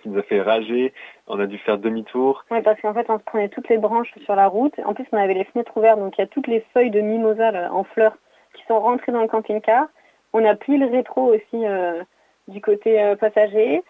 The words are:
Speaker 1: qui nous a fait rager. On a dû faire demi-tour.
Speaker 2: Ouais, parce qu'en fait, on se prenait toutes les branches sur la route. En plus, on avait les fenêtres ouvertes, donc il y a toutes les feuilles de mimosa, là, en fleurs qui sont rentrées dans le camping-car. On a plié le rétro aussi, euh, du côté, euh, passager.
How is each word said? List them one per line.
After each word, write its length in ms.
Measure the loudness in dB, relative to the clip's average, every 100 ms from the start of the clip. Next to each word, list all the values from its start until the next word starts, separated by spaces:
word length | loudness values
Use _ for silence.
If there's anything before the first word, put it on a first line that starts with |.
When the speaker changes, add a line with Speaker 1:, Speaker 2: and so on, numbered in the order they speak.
Speaker 1:
qui 80 | -6
nous 100 | -6
a 40 |
fait 180 | -2 0
rager. 520 | 0 0 0 -2 -2 -4 -20 -20 -10
On 120 | -6
a 80 | -6
dû 100 | -4
faire 200 | -4 -2
demi-tour. 680 | -2 -4 -6 -2 0 -2 -4
Speaker 2:
Ouais, 100 | -2
parce 180 | 0 0
qu'en 120 | -2
fait, 160 | -4 -2
on 80 | -4
se 60 |
prenait 240 | -4 -4 -4
toutes 220 | -4 -2
les 80 | 0
branches 360 | 0 -2 -4 -8 -2
sur 100 | 2
la 120 | 2
route. 300 | 2 -2 -2 -6
En 80 |
plus, 120 | -6 -4
on 40 | -2
avait 160 | 0
les 120 | 0 -2
fenêtres 300 | -6 -6 2
ouvertes, 220 | 4 4
donc 180 | 0 -4
il 40 |
y 20 | -4
a 20 |
toutes 200 | -4 -2
les 120 | -2 0
feuilles 180 | 0 2
de 80 | 2
mimosa, 520 | 0 0 0 0 0
là, 220 | 0 -4
en 120 | -6 -4
fleurs 320 | 2 2 2 _ _ _
qui 80 | -12 -2
sont 140 | 0
rentrées 320 | 2 0 -2
dans 80 | -2
le 80 | 0
camping-car. 580 | -2 -4 -2 2 2 0 _ _ _ _
On 100 | 2
a 120 | 2 2
plié 220 | 0 0
le 100 | 2
rétro 460 | 0 -2 0 2
aussi, 320 | 2 0 -6 -4
euh, 380 | -2 -4 -6 -10 _ _ _ -18
du 100 | -6
côté, 420 | -2 0 2 2
euh, 140 | 2 2
passager. 680 | 0 2 2 2 2 0 -4